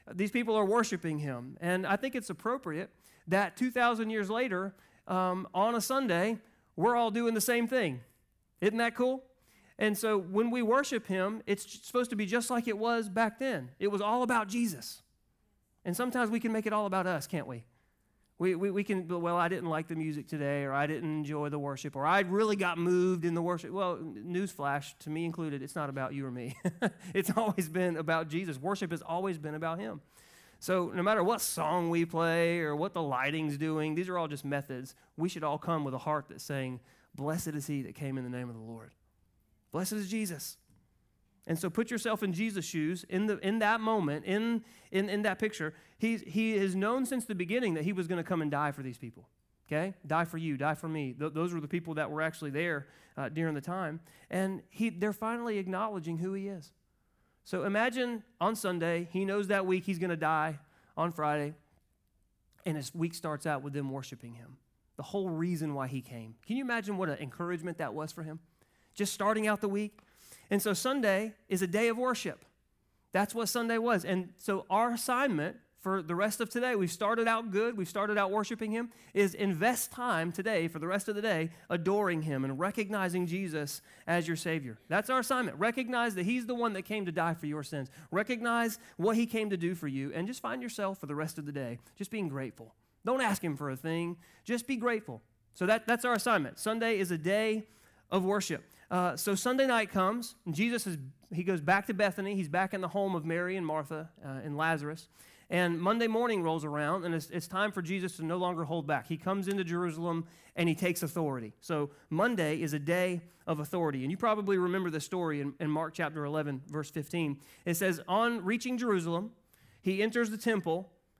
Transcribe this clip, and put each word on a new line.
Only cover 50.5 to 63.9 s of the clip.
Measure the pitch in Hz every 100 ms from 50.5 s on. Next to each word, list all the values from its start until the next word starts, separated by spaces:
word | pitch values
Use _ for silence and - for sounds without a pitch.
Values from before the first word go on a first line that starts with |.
| 135
die | 143
for | 147 160
me. | 156 135 123
Th-, | 151
those | 156 175
were | 170
the | 147
people | 175 165
that | 156 151
were | 151
actually | 160 160 151
there, | 139 170 147 143 - - -
uh, | 131
during | 156 165
the | 147
time. | 160 185 165 160 - - -
And | 180 190 190 -
he, | - 226
they're | 170 208
finally | 208 220 240 240 208
acknowledging | 185 185 220 196 160 165
who | 185
he | 196 196
is. | 185 139 _ _ _ _ _ _ _
So | - 185
imagine | 190 202 247 240 247 226 - -
on | 185 220
Sunday, | 196 175 165 170 170
he | 185
knows | 196 202 196
that | 202 185
week | 185
he's | 185 175
gonna | 180 165
die | 151 156 156 147 - _ _ -
on | 170
Friday, | 165 151 151 143 160 _ _ _ _ _ _ _ _ _ _
and | 180 156
his | 131
week | 170 165
starts | 170 160 147 160
out | 143
with | 143
them | 143 139